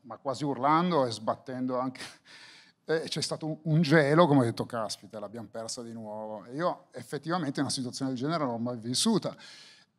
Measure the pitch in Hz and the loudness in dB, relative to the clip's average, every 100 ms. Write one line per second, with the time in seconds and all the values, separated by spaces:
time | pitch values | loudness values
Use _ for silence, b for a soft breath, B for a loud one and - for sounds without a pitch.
0 | 117 110 139 123 143 120 139 160 180 160 | -18 -8 -6 -2 -2 0 4 4 4 2
1 | 127 110 113 113 - 127 127 127 131 127 | 2 0 -2 -4 -6 -6 -4 -2 -4 -6
2 | - B B B B B B _ - 160 | -16 B B B B B B _ -2 -2
3 | 139 156 - 156 156 156 165 156 160 170 | -2 -6 -6 -6 -6 -4 2 4 6 6
4 | 139 156 175 143 117 113 110 117 104 - | 8 6 8 6 4 0 -4 -4 -6 -8
5 | 104 110 101 117 101 117 113 - 117 113 | -12 -12 -10 -12 -12 -12 -10 -10 -10 -12
6 | 107 107 107 107 120 139 175 - _ 127 | -10 -10 -10 -12 -10 -2 -2 -2 _ -16
7 | - 147 160 180 - 156 127 135 123 - | -10 -8 -2 -2 -2 -2 -2 -2 -6 -4
8 | 135 123 143 165 135 117 120 123 113 127 | -4 -2 -2 -2 -2 -2 -4 -4 -4 0
9 | 226 202 127 90 B B B B B | 2 2 -2 -10 B B B B B